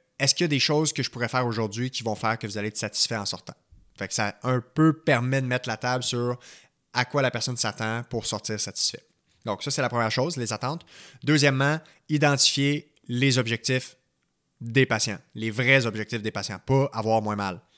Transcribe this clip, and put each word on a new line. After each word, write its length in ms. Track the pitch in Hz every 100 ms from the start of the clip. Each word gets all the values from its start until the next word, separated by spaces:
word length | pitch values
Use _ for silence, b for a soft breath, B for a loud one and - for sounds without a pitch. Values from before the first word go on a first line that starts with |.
| _ -
Est-ce 140 | 139
qu'il 100 | -
y 20 | 170
a 20 |
des 120 | 143
choses 320 | - 151 156
que 100 | -
je 60 | 127
pourrais 220 | 123 120
faire 160 | 127 123
aujourd'hui 440 | 113 110 107 127
qui 120 | -
vont 120 | 113
faire 240 | 104 110 113
que 80 | 107
vous 120 | 101
allez 100 | 104
être 80 | -
satisfait 400 | 107 - - 113
en 80 |
sortant ? » 300 | 101 87 - - _ - _ -
Fait 100 | 98
que 60 |
ça 260 | - 104 -
un 180 | 123 127
peu 320 | - - 160
permet 480 | 151 - 127 127 135
de 60 | 127
mettre 200 | 127 -
la 120 | 113
table 260 | 123 127
sur 340 | 123 120 123 123 B B B _ _
à 140 | 123 123
quoi 160 | 143
la 80 | 131
personne 260 | 117 131 120
s'attend 460 | 110 - 110 117 117
pour 160 | 117 -
sortir 340 | 104 - 104
satisfait. 420 | - - - - _ _ _ _ 113
Donc 160 | 98
ça, 80 | -
c'est 100 | 143
la 80 | 123
première 220 | 120 110
chose, 260 | 127 147 135
les 160 | 117
attentes. 320 | 113 127 165 - B B B
Deuxièmement, 580 | 131 151 143 135 139 156 b b -
identifier 840 | 151 147 139 - - 143 147 - _ -
les 300 | 120 139 127
objectifs 580 | 113 113 - 127 - - _ _ _ _ _ -
des 240 | 117 120
patients, 340 | 131 110 110 95 -
les 160 | - 113
vrais 360 | 107 127 135 117
objectifs 340 | 107 107 117
des 100 | 104
patients, 280 | 104 98 95
pas 320 | - 135 139
avoir 300 | 113 110 113
moins 140 | 107 104
mal. 260 | 98 87 -